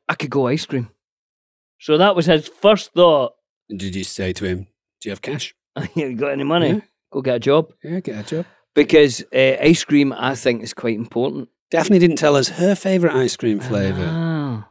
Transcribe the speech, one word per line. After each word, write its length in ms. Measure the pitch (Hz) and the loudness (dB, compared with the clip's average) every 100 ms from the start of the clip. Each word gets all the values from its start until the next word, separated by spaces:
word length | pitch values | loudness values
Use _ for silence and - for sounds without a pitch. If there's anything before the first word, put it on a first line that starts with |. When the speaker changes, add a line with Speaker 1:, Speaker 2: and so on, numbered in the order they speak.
| - | -8
Speaker 1:
"I 100 | 165 | -8
could 120 | 139 | -4
go 200 | 139 123 | -2 -2
ice 180 | 151 - | -2 -4
cream." 240 | 135 117 _ _ _ _ _ _ _ _ _ | -8 -8 _ _ _ _ _ _ _ _ _
So 160 | - 151 | -2 2
that 180 | 196 | 4
was 120 | 180 156 | 2 2
his 200 | 160 151 | 2 0
first 460 | - 196 208 - | 0 4 4 2
thought. 420 | 175 175 147 120 - _ _ - | 4 6 4 0 -8 _ _ -14
Speaker 2:
Did 200 | 101 98 | -10 -8
you 100 | 95 | -6
say 300 | 92 - 92 | -8 -6 -6
to 100 | 87 | -4
him, 220 | 95 92 95 _ _ _ | -4 -6 -10 _ _ _
"Do 80 | 107 | -14
you 40 | |
have 100 | 98 | -12
cash?" 320 | - 143 - - _ - | -10 -10 -10 -16 _ -12
Speaker 1:
<laughs> 180 | 127 | -8
You 200 | 170 139 | -6 -6
got 180 | 120 143 | -4 -6
any 120 | 139 | -4
money? 240 | 139 170 156 | -2 0 2
Speaker 2:
Yeah. 100 | 107 - _ _ | 0 -4 _ _
Speaker 1:
Go 80 | 139 | -6
get 140 | 131 123 | -2 -2
a 40 | |
job. 320 | 135 147 156 _ | 2 2 0 _
Speaker 2:
Yeah, 180 | 147 180 | -10 -8
get 240 | 175 107 | -8 -12
a 40 | 104 | -8
job. 180 | 156 170 _ _ | -8 -8 _ _
Speaker 1:
Because, 480 | - 143 151 147 117 - | 0 4 4 4 0 -4
uh, 240 | 127 131 131 | 0 2 2
ice 240 | 151 170 | 2 2
cream, 280 | - 147 139 | 2 2 2
I 220 | 117 123 | -2 -6
think, 280 | 131 135 117 | -2 -2 -2
is 120 | 107 | -6
quite 220 | - 117 107 | -8 -6 -6
important. 520 | 117 120 123 143 - _ _ | -6 -4 -4 -6 -12 _ _
Speaker 2:
Daphne 280 | - 208 190 | -2 4 6
didn't 180 | 175 151 | 6 4
tell 200 | 151 143 | 2 2
us 120 | 123 | 0
her 260 | - 185 | 0 0
favourite 400 | 190 196 190 170 131 | 0 0 0 2 2
ice 200 | 123 - | 0 -2
cream 240 | 120 104 | -2 -2
Speaker 1:
I 40 | |
Speaker 2:
flavour. 420 | - 104 98 92 87 | -2 -2 -2 -2 -4
Speaker 1:
know. 580 | 165 165 160 143 113 104 | -4 -4 -4 -6 -8 -12